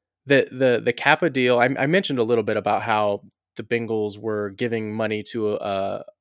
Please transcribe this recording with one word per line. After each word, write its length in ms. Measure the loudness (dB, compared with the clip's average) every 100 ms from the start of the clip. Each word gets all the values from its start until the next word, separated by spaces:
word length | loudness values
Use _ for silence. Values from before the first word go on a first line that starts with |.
| _ _ 2
that 240 | 2 2
the, 280 | 2 2 4
the 80 | 0
Kappa 380 | 0 2 2 2
deal, 280 | 2 2 4
I, 120 | 2 2
I 80 | 2
mentioned 320 | 0 0 -2
a 40 |
little 220 | 2 2
bit 140 | 2 -2
about 240 | 0 -2
how 400 | 0 0 2 -2 -8 _ _ -16
the 80 |
Bengals 540 | -4 -4 -2 -2 -2 -4
were 320 | -6 -4 -6
giving 440 | -4 -4 -4 -4
money 280 | -4 -2 -4 -6
to 240 | -4 -2
a, 500 | -2 -4 -4 -4 -6 -10 _